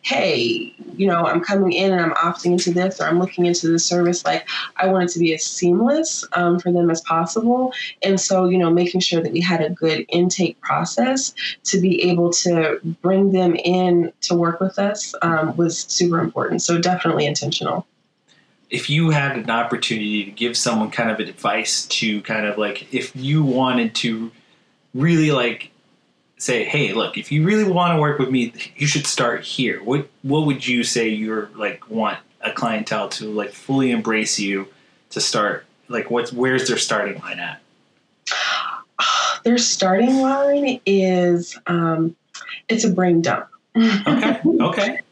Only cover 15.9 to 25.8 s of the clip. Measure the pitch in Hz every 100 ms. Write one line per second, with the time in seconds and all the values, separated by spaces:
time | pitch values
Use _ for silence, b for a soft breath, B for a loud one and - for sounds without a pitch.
15.9 | - 175 165 165 - - - - 175 180
16.9 | 180 165 156 147 151 139 - 151 160 -
17.9 | _ _ _ _ b b b _ 120 -
18.9 | 147 165 147 139 117 110 117 117 120 -
19.9 | 113 104 107 98 101 117 117 123 113 107
20.9 | - 113 107 95 - 110 107 110 - -
21.9 | - 110 104 - 110 104 104 104 101 -
22.9 | 127 - 127 131 156 143 123 131 123 113
23.9 | - 117 113 113 b b b b b _
24.9 | 123 160 165 156 139 120 110 - _